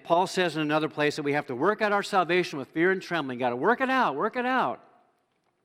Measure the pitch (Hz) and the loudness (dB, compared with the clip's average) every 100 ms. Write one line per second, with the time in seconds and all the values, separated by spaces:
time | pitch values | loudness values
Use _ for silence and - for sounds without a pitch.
0 | - 170 185 190 175 156 151 156 156 - | 0 2 2 0 0 0 0 0 0 0
1 | 147 151 143 143 139 123 180 214 208 202 | 0 0 -2 -2 -2 0 0 2 0 0
2 | 185 196 165 180 170 151 127 160 180 190 | 2 0 2 0 0 -6 -8 0 0 0
3 | - 170 135 123 127 123 180 240 262 262 | -2 -4 -4 -2 -2 0 0 2 0 2
4 | 196 139 208 254 247 254 147 - - _ | 0 0 -2 -2 -2 0 -2 -4 -14 _
5 | _ _ _ _ _ _ | _ _ _ _ _ _